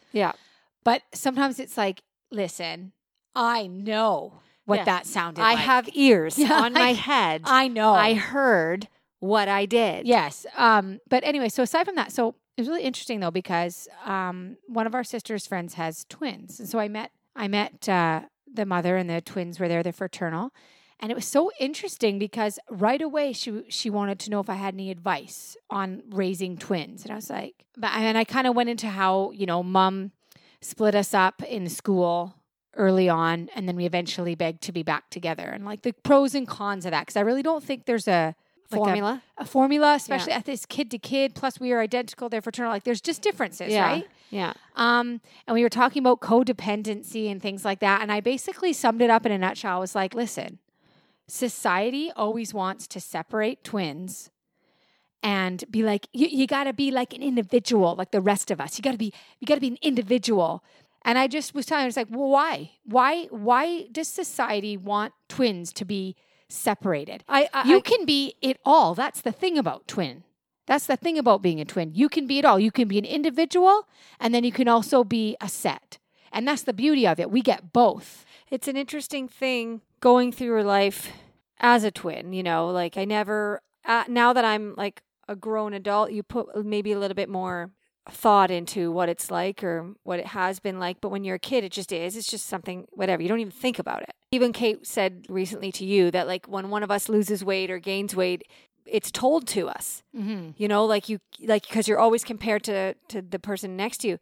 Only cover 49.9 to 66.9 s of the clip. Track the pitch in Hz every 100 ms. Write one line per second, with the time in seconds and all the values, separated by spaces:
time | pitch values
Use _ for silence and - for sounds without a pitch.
49.9 | 208 190 233 240 - - 170 _ _ _
50.9 | _ _ _ - - 247 - 220 180 220
51.9 | 277 320 - 214 226 214 214 185 196 -
52.9 | 185 - 160 165 220 214 277 - 208 170
53.9 | 147 185 - - _ _ _ _ _ _
54.9 | _ _ _ 214 196 185 180 - 220 220
55.9 | 202 - 240 311 269 269 277 277 233 277
56.9 | 262 247 247 277 247 202 247 - 226 175
57.9 | 180 185 202 190 202 - 190 143 - 262
58.9 | 233 214 - - _ 262 294 254 240 320
59.9 | 254 196 247 214 202 165 175 - _ _
60.9 | _ 233 247 269 294 - 285 269 302 254
61.9 | 262 220 233 277 277 320 196 156 _ 233
62.9 | 240 254 339 - 226 208 247 330 349 240
63.9 | 240 320 - 359 - 233 208 208 202 196
64.9 | 208 214 - - - 247 180 170 - 190
65.9 | 202 190 - _ _ _ - 233 202 196